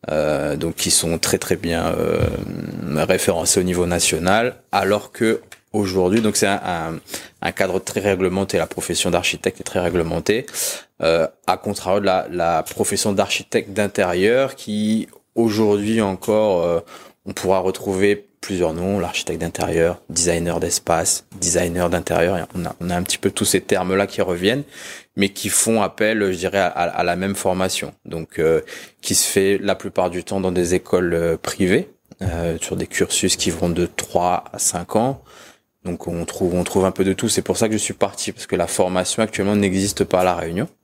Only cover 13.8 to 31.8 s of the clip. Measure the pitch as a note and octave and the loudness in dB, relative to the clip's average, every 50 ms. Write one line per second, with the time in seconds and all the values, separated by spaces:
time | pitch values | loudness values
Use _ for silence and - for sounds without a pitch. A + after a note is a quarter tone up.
13.8 | G#2 G2+ - - G2 F2+ F2 F2+ F#2 G#2 A#2+ C3 C3+ C3 C3 - - - G#2+ G#2 | -2 -2 0 0 0 0 2 2 2 4 4 2 2 0 -4 -10 -8 -6 -2 0
14.8 | G#2+ G#2+ G#2+ A2 - - - - _ _ _ - A#2 A2+ G#2 G#2+ A2+ G#2+ G#2 G#2 | 2 2 2 0 -2 -4 -12 -20 _ _ _ 2 2 2 4 4 4 4 4 4
15.8 | G2+ G#2 A2 A2+ A2 G2 F#2+ F#2 - - G#2+ G#2+ G#2+ G#2+ F#2+ F2 E2+ F2 E2+ E2+ | 2 2 2 2 2 2 0 -2 0 0 2 4 4 4 4 2 2 2 0 0
16.8 | - - - - - - - _ _ F#2+ F#2 - - F#2 F#2+ F#2+ F2+ F#2+ F#2 - | -2 -6 -20 -20 -20 -20 -20 _ _ -12 -10 -4 0 2 2 2 2 0 -2 -2
17.8 | - G2+ G2 F#2 G2 G2+ G#2 G2+ - _ _ _ - - G2+ F2+ F2 D#2+ D#2 E2+ | -4 -4 0 2 4 4 2 2 -2 _ _ _ -8 -6 -2 0 0 0 0 -2
18.8 | F2 F#2+ G2+ G2+ F2 F2 - - - - E2 E2 E2 E2+ E2+ - F2 E2+ E2+ E2 | -2 0 0 0 -2 -2 -4 -6 -4 -4 -4 -4 -4 -4 -4 -4 -4 0 2 2
19.8 | E2 E2+ F2 - - _ E2 E2 - F2 E2+ E2+ E2+ E2+ E2 E2+ F2 E2+ E2 - | 2 2 2 -2 -8 _ -2 0 0 2 2 0 0 0 -2 -2 -2 -2 -2 -4
20.8 | - - E2+ E2 E2 - - - - _ - F#2+ F2+ E2+ E2 F2 F2+ F2 E2+ F2+ | 0 0 0 2 2 0 -2 -4 -6 _ -10 -6 -2 0 2 2 2 0 0 0
21.8 | F2+ F2 F2 F2 E2 - E2+ E2+ E2+ F2 G2 F2 E2 - - F#2 F2 D2+ - _ | 0 0 0 0 -2 0 0 2 2 2 2 -2 -4 -6 -6 -6 -6 -6 -8 _
22.8 | F2 F2 F2+ F2 F#2 - - - - G2 - - - - - - - - - F#2+ | -6 -4 -2 -2 -2 -2 -4 -2 -2 -2 0 0 -2 2 0 0 2 2 0 0
23.8 | F#2 F#2 F#2+ F#2+ G2+ G2 - - G2+ F2 F2+ F2 F2+ G2 A#2 C#3 C#3+ - - - | 0 0 2 0 0 0 0 -4 -2 -2 -2 0 2 0 0 0 -4 -8 -14 -18
24.8 | - - - - - _ _ - G2+ G2 - - - G#2 - - - A#2 A2+ A2 | -16 -16 -16 -18 -20 _ _ 0 0 0 0 -4 -4 -2 0 0 2 2 2 2
25.8 | G2+ F#2 - - G#2+ G#2+ A2 A2 G#2 F#2+ F#2 F2 F2 F#2 F2+ G2 F#2+ F2+ - D#2 | 2 0 0 0 0 2 2 2 2 0 0 0 -2 0 0 2 0 0 0 0
26.8 | F2 E2+ F2+ - F2 F2 F2 F2 F#2 G2 G2 F#2+ - G2 F#2 F#2 F#2 F#2 - - | -2 -2 0 -2 0 0 0 0 0 -2 -4 -2 0 0 0 0 0 -2 -2 -4
27.8 | - D2 - _ _ - - E2+ D#2+ - - - D#2+ D#2+ E2 D#2 - - - - | -6 -8 -12 _ _ -10 -8 -8 -10 -10 -4 0 2 4 4 2 0 -2 -14 -16
28.8 | - - _ _ - - G2 F#2 - - - G2+ F#2+ G2 G2+ F#2+ G2 G2+ F#2+ - | -16 -20 _ _ -6 -2 0 0 0 2 2 2 2 4 2 0 0 -2 -2 -2
29.8 | - G2+ - - F#2 F2+ F2 F2+ F2 - G2+ G2 F#2+ F#2 F2+ F2+ F2 E2+ F2+ F#2 | -4 -6 -2 0 0 0 0 -4 -8 -4 -4 -2 -2 0 0 2 2 2 2 0
30.8 | - - - F2+ F2+ E2+ E2+ E2+ E2+ E2+ E2 D#2+ _ - - - G2 F2+ F#2+ C3 | 0 2 0 2 2 2 0 0 0 0 -2 -2 _ -8 -2 0 2 2 2 2